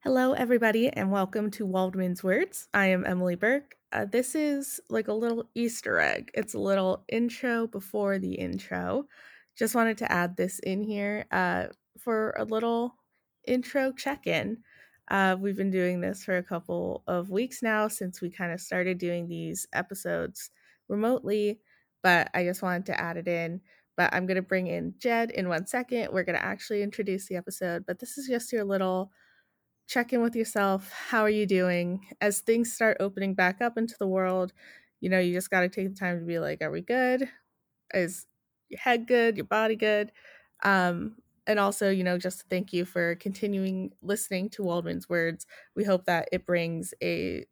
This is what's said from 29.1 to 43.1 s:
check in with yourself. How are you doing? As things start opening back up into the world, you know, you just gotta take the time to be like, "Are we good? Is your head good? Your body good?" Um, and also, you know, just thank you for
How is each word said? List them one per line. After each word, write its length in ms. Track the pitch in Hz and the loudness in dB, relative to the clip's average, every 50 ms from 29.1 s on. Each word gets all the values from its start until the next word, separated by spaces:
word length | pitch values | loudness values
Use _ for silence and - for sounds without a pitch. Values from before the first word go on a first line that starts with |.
| _ _ _ _ _ _ _ _ _ _ _ _ _ _ _ _ | _ _ _ _ _ _ _ _ _ _ _ _ _ _ _ _
check 240 | - 262 240 240 - | -2 -2 0 2 2
in 100 | 240 233 | 2 2
with 140 | 233 233 | 2 2
yourself. 560 | 233 226 220 - 214 202 196 190 190 196 - - | 0 -4 0 0 2 2 4 2 0 -2 -6 -14
How 300 | - - - - 233 214 | -12 -8 0 2 4 4
are 80 | 214 | 4
you 160 | 214 214 214 | 4 4 4
doing? 600 | 190 196 185 180 180 180 175 175 175 180 190 - - - _ | 4 4 4 4 4 2 2 0 0 -2 -4 -8 -12 -6 _
As 200 | - 208 202 - | 0 2 2 0
things 320 | - - 226 226 240 233 - | 2 2 4 4 4 0 0
start 260 | - 233 220 - - | 2 4 2 4 2
opening 340 | - 202 196 - 196 196 190 | 0 -2 -2 -2 -2 -2 2
back 260 | 190 185 180 185 - | 4 4 2 2 2
up 180 | 240 240 233 226 | -2 -2 0 0
into 180 | 226 226 226 - | -2 -2 -2 -2
the 80 | 208 | -2
world, 460 | 190 185 190 185 185 185 185 180 185 - _ - - - - _ _ _ _ | 0 2 2 2 2 2 2 0 -2 -4 _ -20 -20 -20 -20 _ _ _ _
you 80 | - 185 | -2 2
know, 100 | 185 185 | 4 4
you 140 | 180 175 175 | 4 4 2
just 180 | 180 185 - | 0 -2 2
gotta 180 | - 185 180 180 | 2 4 4 2
take 200 | 185 - 190 190 | 2 0 -4 -4
the 100 | 196 196 | -4 -2
time 220 | 196 180 175 175 | -2 -2 -2 -2
to 60 | 165 | -2
be 120 | 170 170 165 | -2 -2 -2
like, 240 | 160 147 151 165 160 | 0 -2 -2 -2 -4
"Are 80 | 156 | -4
we 120 | 147 165 180 | -4 -4 -2
good? 460 | - 233 254 254 254 254 254 269 247 - - _ _ _ _ _ _ _ _ _ _ - | 0 2 2 4 4 4 2 0 -2 -6 -18 _ _ _ _ _ _ _ _ _ _ 0
Is 320 | 196 180 170 175 - - _ _ _ _ _ _ _ _ _ | 0 0 0 -2 -8 -14 _ _ _ _ _ _ _ _ _
your 120 | - - | -14 -4
head 260 | - 254 247 240 226 | 0 2 2 2 2
good? 300 | 233 247 240 233 233 220 | 4 4 4 6 4 2
Your 100 | 202 214 | 0 -2
body 300 | - 208 214 220 220 220 | 0 0 2 2 2 2
good?" 360 | 220 220 214 214 208 208 208 _ - - - - - - _ _ _ - | 2 2 2 4 2 0 -2 _ -20 -20 -20 -20 -20 -20 _ _ _ 2
Um, 540 | 196 196 190 180 180 175 175 - 220 220 - _ _ _ _ _ | 4 4 6 4 4 2 0 -4 -6 -8 -10 _ _ _ _ _
and 120 | - 214 208 | 2 2 4
also, 300 | 202 196 202 - 214 196 | 4 2 2 2 2 2
you 160 | 196 190 185 | 2 2 2
know, 140 | 180 180 180 | 2 0 0
just 260 | 180 185 185 - - _ | -2 -4 -6 -6 -6 _
thank 240 | - 185 202 190 - | -2 -2 -2 -2 -2
you 100 | 175 175 | -2 -2
for 300 | 180 - 180 170 170 | 0 0 0 0 0